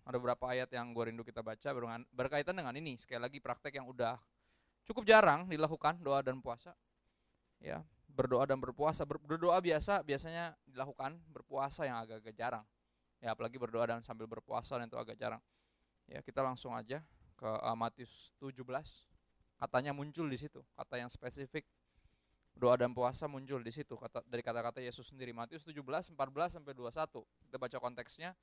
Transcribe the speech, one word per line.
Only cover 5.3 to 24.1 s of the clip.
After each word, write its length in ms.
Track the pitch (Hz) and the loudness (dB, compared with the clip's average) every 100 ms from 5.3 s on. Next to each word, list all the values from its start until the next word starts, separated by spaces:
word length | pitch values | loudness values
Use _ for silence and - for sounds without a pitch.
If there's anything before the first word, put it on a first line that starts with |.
| 143 185 | 8 4
dilakukan, 480 | 156 156 156 151 175 | 2 2 4 2 2
doa 240 | 156 139 | 2 2
dan 160 | 135 131 | 2 -2
puasa. 320 | 127 120 180 - _ _ _ _ _ _ _ _ | -4 -8 -10 -20 _ _ _ _ _ _ _ _
Ya, 240 | - 165 156 _ _ | -8 -8 -8 _ _
berdoa 400 | 135 127 123 139 | 0 4 6 6
dan 80 | 135 | 2
berpuasa. 480 | 127 123 151 156 | 0 0 2 2
Ber-, 160 | 147 151 | -2 -4
berdoa 400 | 151 160 175 175 | -2 2 6 6
biasa, 400 | 175 156 170 202 | 6 2 4 0
biasanya 560 | 151 139 165 170 170 156 | 2 -2 -2 -6 -6 -8
dilakukan, 560 | - 127 135 135 135 170 160 | -14 -8 -6 -4 -6 -6 -16
berpuasa 560 | 139 - 135 139 139 | -18 -6 -2 -2 0
yang 160 | 147 120 | -2 -2
agak-agak 400 | 110 110 110 110 | -6 -10 -12 -4
jarang. 240 | 117 117 107 _ _ _ _ _ | -2 -2 -6 _ _ _ _ _
Ya, 160 | 120 110 | -4 -2
apalagi 240 | 113 127 | -2 -2
berdoa 240 | 120 113 | -2 2
dan 160 | 117 117 | 2 0
sambil 240 | 117 113 | -4 -10
berpuasa, 560 | 113 113 - 113 117 123 | -8 -10 -6 -6 -2 -4
dan 80 | 120 | -4
itu 80 | 123 | -6
agak 240 | 113 113 | -8 -6
jarang. 240 | 113 113 _ _ _ _ _ _ - | -6 -6 _ _ _ _ _ _ -14
Ya, 160 | - | -12
kita 160 | - 135 | -8 -2
langsung 320 | 131 127 127 | -2 -2 -6
aja 320 | 117 110 139 156 - - - | -8 -6 -8 -10 -20 -20 -8
ke, 80 | |
eh, 320 | 117 110 - 113 | -4 -2 0 2
Matius 560 | 113 - 120 - - - | 0 -2 -18 -16 -20 -12
tujuh 240 | 139 127 | -12 -10
belas. 400 | 127 131 151 - _ _ _ _ _ - | -4 -4 -4 -16 _ _ _ _ _ -8
Katanya 320 | 123 131 143 | 0 0 0
muncul 320 | 143 147 147 | -2 -4 -2
di 160 | 156 127 | -2 -2
situ, 240 | 147 135 135 | -6 -12 -18
kata 240 | - 127 123 | -12 -6 -6
yang 160 | 123 | -6
spesifik. 560 | - 123 120 135 139 - _ _ _ _ _ _ _ _ - | -8 -10 -10 -8 -8 -10 _ _ _ _ _ _ _ _ 4
Doa 240 | 123 123 | 6 8
dan 160 | 123 123 | 6 2
puasa 320 | 123 127 151 | 0 0 -6
muncul 320 | 139 135 135 | -6 -6 -6
di 80 | 113 | -6
situ, 240 | 127 143 | -8 -8
kata, 320 | 113 120 | -8 -8